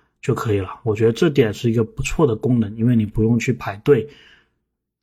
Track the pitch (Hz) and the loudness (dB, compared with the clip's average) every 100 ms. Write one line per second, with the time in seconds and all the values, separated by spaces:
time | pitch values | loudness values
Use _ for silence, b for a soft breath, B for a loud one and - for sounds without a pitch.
0 | B _ - 120 113 101 92 - 113 104 | B _ -4 -2 -2 -2 -4 -6 -4 0
1 | 110 113 175 139 110 101 120 113 110 - | 0 2 2 2 0 0 -2 0 -2 -4
2 | 135 - 147 107 120 123 101 113 117 117 | -4 0 0 0 0 0 0 0 2 2
3 | 104 117 110 120 131 - - 101 - 127 | 0 0 0 2 0 -4 -6 -2 2 2
4 | - B B B B _ _ _ _ _ | 0 B B B B _ _ _ _ _